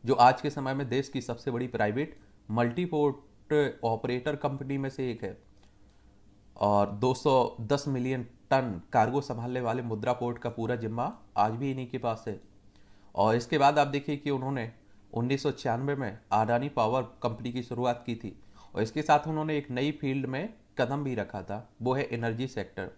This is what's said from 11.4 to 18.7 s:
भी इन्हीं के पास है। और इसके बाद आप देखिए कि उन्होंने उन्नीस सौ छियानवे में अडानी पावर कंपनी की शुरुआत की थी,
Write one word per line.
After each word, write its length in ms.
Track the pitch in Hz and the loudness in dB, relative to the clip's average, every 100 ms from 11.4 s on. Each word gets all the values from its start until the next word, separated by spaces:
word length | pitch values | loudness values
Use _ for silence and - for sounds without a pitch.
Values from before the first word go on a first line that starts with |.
| 107 | 0
भी 200 | 113 139 | 2 -4
इन्हीं 160 | 131 123 | -4 -6
के 100 | 127 | -4
पास 280 | 120 113 - | -4 -4 -8
है। 140 | 95 - - - - - - - - | -10 -14 -20 -20 -20 -20 -20 -8 2
और 200 | 104 117 | 4 4
इसके 220 | 120 151 | 2 4
बाद 220 | 139 147 | 6 6
आप 80 | 143 | 2
देखिए 300 | 139 139 143 | 0 -2 -4
कि 120 | 143 | -2
उन्होंने 420 | 139 127 135 113 - - - - | -2 -2 -4 -6 -10 -20 -20 -8
उन्नीस 300 | 117 120 139 | -2 0 2
सौ 80 | 147 | 0
छियानवे 440 | - 127 117 139 139 | -2 0 0 0 -2
में 240 | 117 110 _ | -4 -8 _
अडानी 380 | 202 110 120 143 | 2 4 2 0
पावर 320 | 127 110 127 | 0 2 2
कंपनी 500 | 110 - 120 113 120 | -2 -4 -4 -4 -6
की 120 | 123 | -6
शुरुआत 400 | 120 120 127 120 - | -6 -2 0 0 -6
की 100 | 117 | -8
थी, 240 | 101 - - - - | -8 -14 -20 -20 -8